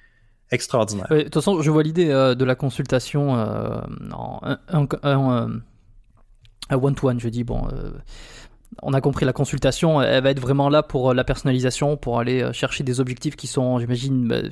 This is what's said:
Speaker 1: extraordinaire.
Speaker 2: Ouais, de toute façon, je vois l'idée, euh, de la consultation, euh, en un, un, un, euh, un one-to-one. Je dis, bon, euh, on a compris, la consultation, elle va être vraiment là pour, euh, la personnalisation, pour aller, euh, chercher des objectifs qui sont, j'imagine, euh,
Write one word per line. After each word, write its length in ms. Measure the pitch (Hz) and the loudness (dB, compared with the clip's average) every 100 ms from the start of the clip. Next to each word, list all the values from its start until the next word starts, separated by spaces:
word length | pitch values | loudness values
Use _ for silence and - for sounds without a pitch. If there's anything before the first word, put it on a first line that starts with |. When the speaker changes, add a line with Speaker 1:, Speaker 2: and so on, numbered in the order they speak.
| _ _ _ _ _ | _ _ _ _ _
Speaker 1:
extraordinaire. 560 | 117 - 123 107 101 - | -4 0 0 0 -2 0
Speaker 2:
Ouais, 100 | 151 | 0
de 40 | |
toute 100 | 151 | 2
façon, 260 | 160 196 180 | 0 0 2
je 100 | 151 | 4
vois 100 | 156 | 4
l'idée, 280 | 156 165 165 | 2 2 2
euh, 260 | 135 131 | 4 4
de 100 | 123 | 4
la 80 | 131 | 0
consultation, 840 | 127 139 - 135 131 - 147 143 139 | 0 -2 -2 0 -2 0 0 2 0
euh, 420 | 110 107 110 113 - - - | 0 -2 -4 -6 -8 -10 -12
en 280 | - - - | -10 -10 -8
un, 160 | - - - | -6 -6 0
un, 200 | 151 139 - | 0 2 0
un, 480 | 143 139 131 120 117 | 0 2 2 2 -2
euh, 80 | 113 - _ _ - - _ _ - - _ - | -6 -12 _ _ -20 -20 _ _ -20 -20 _ -4
un 60 | |
one-to-one. 440 | 135 135 135 135 120 | 0 0 2 0 0
Je 100 | 117 | -2
dis, 140 | 117 | -4
bon, 240 | 120 117 - | -4 -4 -4
euh, 180 | - - - - - - - - - _ - | -6 -8 -10 -16 -18 -20 -20 -20 -20 _ -10
on 120 | - | -2
a 80 | 135 | 0
compris, 240 | 143 135 | 0 0
la 80 | 131 | 0
consultation, 680 | - 135 139 135 - 165 151 | 0 -2 0 0 2 2 4
elle 220 | 123 127 | 4 4
va 60 | 135 | 2
être 100 | 139 | 2
vraiment 300 | 123 139 143 | 0 2 4
là 120 | 147 | 4
pour, 300 | 151 143 131 | 2 0 2
euh, 20 | |
la 120 | 127 | 2
personnalisation, 720 | 127 131 143 127 127 - 147 147 | 0 0 0 2 0 0 -2 -2
pour 220 | - 120 | -2 -2
aller, 220 | 120 127 | 0 0
euh, 120 | 123 | 0
chercher 320 | 123 135 - | -2 -4 -2
des 160 | 135 123 | -2 -2
objectifs 340 | 127 123 151 | -2 -4 -6
qui 120 | - 120 | -6 -6
sont, 320 | 139 127 123 | -2 0 0
j'imagine, 520 | 117 123 135 131 117 | 0 -2 0 0 0
euh, 180 | 117 - | -2 -4